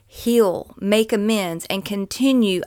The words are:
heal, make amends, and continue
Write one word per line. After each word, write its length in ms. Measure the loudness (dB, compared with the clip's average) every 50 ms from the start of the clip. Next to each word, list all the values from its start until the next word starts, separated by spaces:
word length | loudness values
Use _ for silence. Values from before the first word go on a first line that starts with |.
| _
heal, 680 | _ -20 -6 -2 2 4 4 4 4 2 -2 -6 -10 -12 -8
make 320 | -2 0 2 2 2 2 0
amends, 540 | -2 0 0 0 0 -2 -4 -6 -8 -8 -6
and 160 | -6 -6 -6
continue 800 | -6 -8 -8 -8 -8 -4 0 2 2 4 4 4 2 2 0 -2